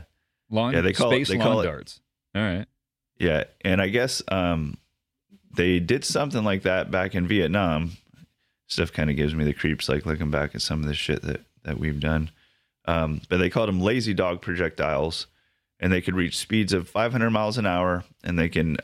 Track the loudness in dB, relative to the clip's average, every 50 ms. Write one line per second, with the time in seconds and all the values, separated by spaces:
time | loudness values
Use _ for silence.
0 | -10 _ _ _ _ _ _ _ _ -4 -2 0 0 2 2 2 2 2 2 2
1 | 2 4 4 2 2 2 0 2 2 2 2 2 0 -2 -4 -6 -12 -16 -20 -20
2 | _ _ _ _ _ _ -4 -2 -2 -2 -2 -4 -6 -8 _ _ _ _ _ _
3 | _ _ _ 0 0 2 2 2 0 -4 _ _ 0 2 2 4 2 2 2 0
4 | 0 0 -2 -4 -4 -2 -2 0 0 0 0 0 -2 -4 -6 -10 _ _ _ _
5 | _ _ _ _ _ _ _ -20 _ _ -2 2 2 4 4 4 2 2 0 0
6 | 0 -2 -2 -2 -2 -2 -2 -2 0 0 0 0 0 0 0 0 0 -2 -2 -2
7 | -2 0 -2 -2 0 2 2 2 2 2 2 2 2 2 0 0 -2 -4 -6 -12
8 | _ _ _ -20 -20 -20 _ _ _ _ _ _ _ -6 -2 -2 -2 -2 0 0
9 | 0 0 2 2 0 0 0 0 0 0 0 0 0 -2 -2 -2 -2 0 -2 0
10 | 0 -2 -2 -2 -2 -2 0 -2 -2 -2 -4 -6 -4 -4 -2 -2 -2 -2 -4 -4
11 | -2 -2 -4 -4 -4 -6 -6 -8 -10 _ _ _ -8 -8 -6 -4 -2 -2 -2 -2
12 | 0 0 0 0 -2 -4 -8 _ _ _ _ _ _ _ _ _ -4 -2 -2 0
13 | 0 -2 -4 -6 -4 0 2 2 2 2 2 0 0 2 2 2 2 2 2 0
14 | 0 -2 0 0 0 -2 -2 -4 -6 -6 -2 -2 -2 -2 -2 -2 -2 0 0 0
15 | 0 -2 -4 -6 -10 -14 _ _ _ _ _ _ _ _ _ -2 0 0 2 2
16 | 0 0 0 0 0 -2 -2 -6 -4 0 0 0 2 2 0 0 -2 -2 -2 -2
17 | 0 0 0 0 0 2 2 2 0 0 0 0 0 0 2 2 2 0 0 -2
18 | -4 -10 _ _ -6 -2 0 0 0 2 2 0 0 0 0 -2